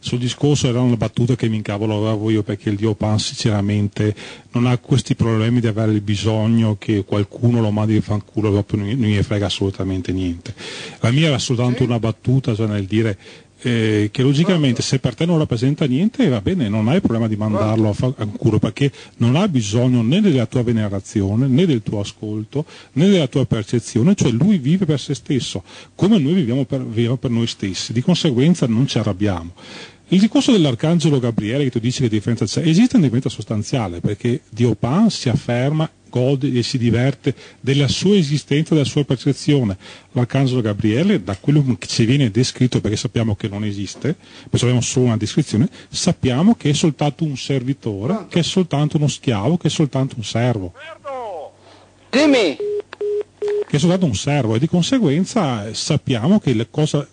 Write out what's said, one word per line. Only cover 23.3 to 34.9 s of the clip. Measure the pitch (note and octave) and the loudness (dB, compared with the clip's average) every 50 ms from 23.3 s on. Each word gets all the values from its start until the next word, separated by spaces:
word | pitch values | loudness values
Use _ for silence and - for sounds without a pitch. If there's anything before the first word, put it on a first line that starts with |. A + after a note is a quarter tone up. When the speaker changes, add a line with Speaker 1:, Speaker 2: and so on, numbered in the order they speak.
| - D3 C3 | 0 0 0
Speaker 1:
percezione, | - - A2+ G#2+ - - A#2+ - - - A#2 A2+ E3+ G#3 | 0 0 -4 -4 -2 -2 -4 -4 0 0 2 4 4 2
cioè | - - D#3 A2+ | 2 2 0 2
lui | A2+ D3 G3+ G#3+ F3+ | 2 2 2 2 2
vive | B2 C3 E3 F#3+ G3 | 2 0 0 0 2
per | D3+ D#3 C3+ | 0 0 -2
se | - - C#3+ | -2 -6 -8
stesso, | - - - D3+ B2 - - - - - - - - - - _ | -8 -4 -2 -2 -2 -2 -4 -10 -10 -12 -12 -20 -20 -20 -20 _
come | - - G3 A3+ G#3 | -2 2 2 4 4
noi | C#3+ C3 E3+ | 4 2 2
viviamo | G3 D#3+ A2 A#2+ C3+ C3+ | 2 0 0 0 -2 -2
per, | - - C3+ B2+ | -2 -4 -6 -6
viviamo | B2 A2+ G#2+ A#2+ A2+ C3 | -4 -2 -2 0 0 0
per | B2+ - C3+ | -2 -2 -2
noi | A#2+ A2+ A#2 | 0 0 0
stessi, | A2+ - - - G2+ F#2 - - - A#2 | -2 -4 -6 -6 -6 -6 -6 -8 -4 -4
di | B2 B2+ | -2 2
conseguenza | - F3+ - - E3+ B2+ A2 C3 D#3+ F3+ - - | 2 2 2 2 0 2 4 4 4 4 2 2
non | B2+ A2+ A2 C#3 | 0 2 2 0
ci | C3+ - A#2+ | 0 0 -2
arrabbiamo. | A2 G#2+ G2 F#2 G#2 G#2 F#2+ E2+ E2 E2+ F2 - - - - - - - - _ _ _ | 0 0 -2 0 -2 -2 -2 -2 -6 -12 -16 -18 -20 -20 -20 -20 -20 -20 -20 _ _ _
Il | E3+ F#3+ | 2 4
discorso | G3 A3+ - D4 C4 - B3+ | 4 4 4 2 4 4 4
dell'Arcangelo | G#3 E3 D3 A#2+ - - D#3 E3+ F3 C#3+ E3 C#3+ C3 | 4 4 2 2 0 0 2 2 2 2 2 2 2
Gabriele | A#2+ B2 A2+ G2+ G#2 G#2 A#2 C#3 D3 | 2 0 -2 -2 -4 -2 -2 0 -2
che | C3 | 0
tu | - A#2+ | -2 0
dici | G#2+ B2 B2 - C3+ | -2 -2 -2 0 -2
che | A#2 | 0
differenza | G#2 G#2+ - - A#2 A2+ A2+ | 0 0 0 0 -2 -2 -2
c'è, | G2+ - - | -2 -2 0
esiste | D3+ E3 E3 E3+ A#3 B3 - | 2 2 4 4 4 4 4
una | B3+ E3 | 4 4
differenza | C3 G#2 B2 - C3 | 4 2 0 -2 -2
sostanziale, | - - G#2+ - A#2+ G#2 G2+ - - C3+ A2+ F#2+ F2 F2 | -6 -8 -8 -6 -4 -4 -4 -2 -2 -2 -2 -4 -6 -6
perché | - G#2 G#2 - - B2 A#2+ - _ _ | -4 -4 -4 -2 -2 -2 -2 -2 _ _
Dio | - G#2+ A#2+ B2 A2 | -4 0 0 0 0
Pan | - - A#2+ | 0 -2 0